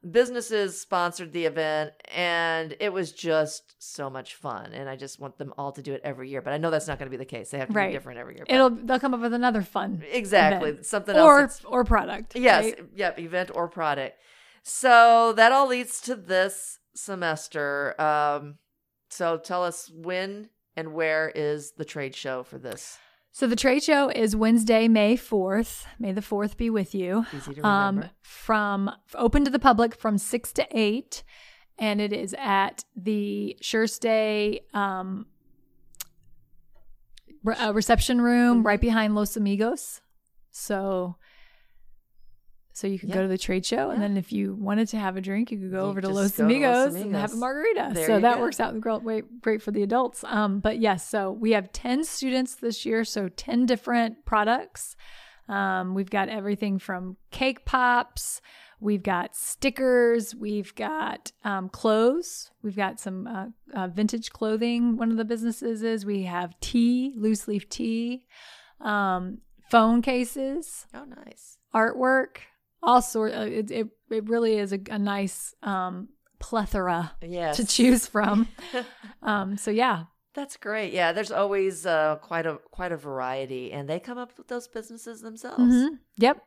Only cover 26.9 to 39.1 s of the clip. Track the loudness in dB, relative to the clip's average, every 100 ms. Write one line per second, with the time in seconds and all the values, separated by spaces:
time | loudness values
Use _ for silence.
26.9 | -4 -2 0 -2 -6 -12 -4 2 2 2
27.9 | 0 -6 _ -20 -20 -2 0 0 -2 -4
28.9 | -6 _ 0 4 4 4 4 6 6 4
29.9 | 0 -2 -2 0 -4 -4 -4 -2 0 0
30.9 | 0 -6 -16 -16 -20 -20 -20 _ -6 -2
31.9 | 0 -2 -4 -6 -8 0 2 2 -4 -16
32.9 | -8 -4 -2 -2 -4 -6 -8 -4 0 0
33.9 | -2 0 2 2 0 0 -2 -6 -4 -2
34.9 | -4 -6 -8 -10 _ _ _ _ _ -20
35.9 | -18 -18 _ -20 -20 _ -20 _ -20 -20
36.9 | -20 _ -20 _ -8 -6 -2 0 0 4
37.9 | 4 4 2 4 6 6 6 4 2 2
38.9 | 2 2